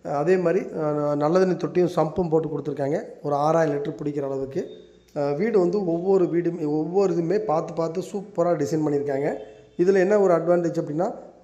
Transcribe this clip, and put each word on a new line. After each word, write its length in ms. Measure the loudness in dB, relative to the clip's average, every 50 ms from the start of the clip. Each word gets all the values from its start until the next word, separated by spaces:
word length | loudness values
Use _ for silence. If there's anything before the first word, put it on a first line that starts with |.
அஹ், 140 | _ -4 -4
அதே 220 | -2 2 2 2
மாதிரி, 240 | 2 4 2 2 0 -2 -2 -6
அஹ், 420 | -4 -2 -2 0 0 0 0 0
நல்ல 220 | 0 2 2 4 4
தண்ணி 180 | 4 2 2
தொட்டியும் 320 | -2 -2 -2 0 2 0 2
சம்பும் 400 | 2 0 -2 0 0 -2 -2 2
போட்டு 200 | 2 0 0 0
கொடுத்துருக்காங்க, 500 | -6 -6 -6 -6 -4 -4 -2 -2 -2 -2 -4 -8 -16 -10 -6
ஒரு 120 | -4 -2
ஆறாயிரம் 420 | 0 2 2 4 4 4 2 0
லிட்டர் 180 | -2 -4 -6 -6
பிடிக்கிற 280 | -6 -6 -4 -4 -4 -4
அளவுக்கு. 400 | -4 -4 -4 -6 -4 -4 -6 -6 -6 -10 -18 -20 -20 -20 -20 _ _ _
அஹ், 200 | -4 -2 -2 0
வீடு 240 | 0 0 2 4 4
வந்து 200 | 2 4 2 0 0
ஒவ்வொரு 380 | 0 -2 -2 2 2 4 4 4 2
வீடுமே, 360 | 2 0 0 0 -2 -2 -4 -2
ஒவ்வொரு 420 | -2 -2 -2 0 0 2 2 2 2
இதுவுமே 260 | 0 0 0 0 -2
பார்த்து 340 | 0 0 0 -2 -2 -4 -4
பார்த்து 300 | -4 -4 -4 -4 -6 -8
சூப்பரா 540 | -6 -8 -10 -10 -10 -4 -2 0 0 2
டிசைன் 280 | 0 0 -2 0 0 0
பண்ணியிருக்காங்க. 440 | 0 0 0 -2 -2 -2 -2 -2 -2 -4 -6 -10 -16 -18 -20 -20 -20 _ 0
இதுல 160 | 2 4 4
என்ன 260 | 4 4 4 4 4
ஒரு 120 | 4 4 4
அட்வான்டேஜ் 460 | 2 4 2 2 2 2 0 -2 -2
அப்படின்னா 300 | -4 -4 -2 -2 -2 -2 -4 -8 -16 -20 -20 -20